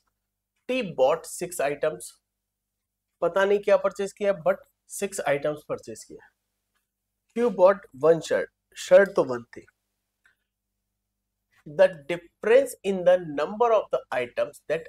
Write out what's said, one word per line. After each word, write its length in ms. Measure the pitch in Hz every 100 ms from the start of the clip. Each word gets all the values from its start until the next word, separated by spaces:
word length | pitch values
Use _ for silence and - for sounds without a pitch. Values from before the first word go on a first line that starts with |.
| _ _ _ _ _ _ -
T 120 | 254 202 131
bought 420 | 131 160 - -
six 180 | 175 -
items, 440 | 143 147 156 - - - _ _ _ _ _ _ _ _ _ _
पता 240 | 170 190
नहीं 140 | 196 202
क्या 180 | 202 190
परचेज 360 | 190 - 196
किया, 200 | - 202
but 240 | 185 165 190 _ _ _
सिक्स 320 | - 202 -
आइटम्स 420 | - 143 151 151 -
परचेज 360 | 131 - 110
किया। 240 | - 78 _ _ _ _ _ _ _ _ _ _ _ 233
Q 100 | 240
bought 300 | 190 180 196 - 127
one 160 | 151 165
shirt, 260 | - 101 87 _ _ -
शर्ट 320 | - 185 190 190
तो 80 |
वन 180 | 143 120
थी। 240 | 117 - - _ _ _ _ _ _ _ _ _ _ _ _ _ _ _ _ _ _ _ -
The 200 | 151 190
difference 800 | 165 139 170 - _ 214 247 262 - 196
in 120 | 190 180
the 120 | 180 165 143
number 300 | 160 214 240
of 100 | 214 -
the 60 | 160 -
items 400 | 127 123 - 120 - -
that 100 | 160